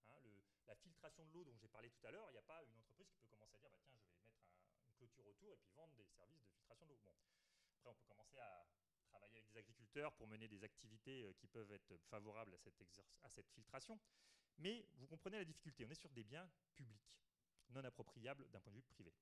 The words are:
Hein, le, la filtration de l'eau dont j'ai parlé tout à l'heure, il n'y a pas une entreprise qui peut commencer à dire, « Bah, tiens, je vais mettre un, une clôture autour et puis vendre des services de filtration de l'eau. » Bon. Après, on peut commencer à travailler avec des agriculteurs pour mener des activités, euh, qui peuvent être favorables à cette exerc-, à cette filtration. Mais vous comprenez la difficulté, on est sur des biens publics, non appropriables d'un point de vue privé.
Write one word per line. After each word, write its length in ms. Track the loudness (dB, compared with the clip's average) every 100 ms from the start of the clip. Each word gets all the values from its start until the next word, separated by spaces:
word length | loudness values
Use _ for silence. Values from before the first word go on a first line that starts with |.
| -16
Hein, 120 | -16
le, 80 | -14 -16 -18 -20 -12
la 80 | -12
filtration 500 | -12 -12 -12 -10 -12
de 60 |
l'eau 120 | -10
dont 120 | -10 -12
j'ai 100 | 12
parlé 220 | 12 12
tout 160 | 8 2
à 60 |
l'heure, 180 | 2 0
il 40 |
n'y 60 | -4
a 40 |
pas 200 | -4 -6
une 120 | -6 -14
entreprise 320 | -18 -16 -16
qui 80 | -18
peut 100 | -20
commencer 280 | -18 -18 -16
à 40 |
dire, « 100 | -18
Bah, 80 | -18
tiens, 0 |
je 100 | -20
vais 60 | -20
mettre 160 | -20 -20
un, 680 | -20 -20 -20 -20 -20 -20 -20
une 80 | -16
clôture 280 | -16 -14 -18
autour 260 | -16 -14
et 40 | -14
puis 140 | -16
vendre 220 | -16 -16 -16
des 100 | -18
services 360 | -18 -20 -20
de 80 | -20
filtration 340 | -20 -20 -18 -18
de 60 |
l'eau. » 80 | -20
Bon. 120 | -20 -20 -20 -20 -20 -20 -20 _
Après, 120 | -14
on 60 | -14
peut 100 | -18
commencer 320 | -20 -16 -10
à 300 | -8 -8 -12 _ _ _ -20
travailler 280 | -16 -14 -16
avec 100 | -12
des 60 | -12
agriculteurs 560 | -12 -16 -6 0 0 -2
pour 120 | -8
mener 200 | -6 -6
des 160 | -6
activités, 600 | -8 -10 -14 -12 -6 -4
euh, 100 | -4
qui 140 | -8 -10
peuvent 240 | -8 -8
être 260 | -10 -12 -16 -8
favorables 440 | -6 -4 -6 -8
à 40 | -10
cette 220 | -16 -18
exerc-, 360 | -20 -20 -20 -18
à 60 | -14
cette 200 | -12 -14
filtration. 500 | -16 -8 -6 -6 -10 -12 -20 -20 -20 -20 -2
Mais 280 | 0 0 -4
vous 140 | -14 -10
comprenez 300 | -6 -2 -2
la 80 | -2
difficulté, 380 | -6 -10 -6
on 60 | -6
est 60 | -6
sur 160 | -8
des 120 | -8
biens 240 | -6 -8 -10 -14 _ -12
publics, 420 | -12 -12 -16 -20 -20 _ _ -20 -8
non 140 | -4
appropriables 640 | -4 -4 -8 -6 -4 -4 -6
d'un 80 | -12
point 120 | -10
de 60 | -14
vue 60 |
privé. 280 | -14 -14 -14 -16